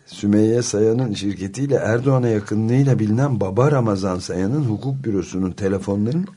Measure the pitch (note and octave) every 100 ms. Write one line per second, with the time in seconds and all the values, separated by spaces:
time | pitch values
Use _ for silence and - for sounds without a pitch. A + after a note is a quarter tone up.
0 | - - G#2 G#2 A2 A#2 A2+ G#2 A2 A#2
1 | B2+ G2 G2 F2+ G2 G2 C#3 A#2+ F2+ A#2
2 | C3 C3 A#2+ G#2+ G#2 A2 A2 B2 C#3 A2
3 | G#2+ A2 C#3 A2+ G2 G2 C#3 C#3+ A#2 G2
4 | F#2+ F#2 - F2+ F#2+ D3 C3+ G#2 C3 C3+
5 | A#2 G2 E2+ F#2 F#2 E2+ F#2+ G2 F#2+ G2+
6 | G#2+ D#3+ F#3+